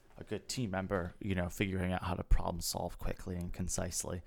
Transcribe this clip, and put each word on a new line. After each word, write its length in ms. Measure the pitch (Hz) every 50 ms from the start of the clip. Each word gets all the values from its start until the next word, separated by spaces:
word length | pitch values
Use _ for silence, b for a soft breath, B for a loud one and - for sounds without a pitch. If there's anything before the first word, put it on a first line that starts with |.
| B B - -
a 60 | -
good 240 | - 107 98 - -
team 220 | - - 127 101
member, 440 | 92 98 95 95 101 95 85 90 - -
you 140 | - 104 98
know, 140 | 90 87 87
figuring 440 | - - 110 95 92 95 92 90 92
out 120 | 90 -
how 100 | 90 90
to 80 | - -
problem 380 | - - - 87 90 87 85
solve 380 | 87 - - 90 87 85 - -
quickly 380 | - - - - - 95 92
and 160 | 87 87 87 -
concisely, 680 | - 92 85 - - 90 90 90 - - - 85 90 B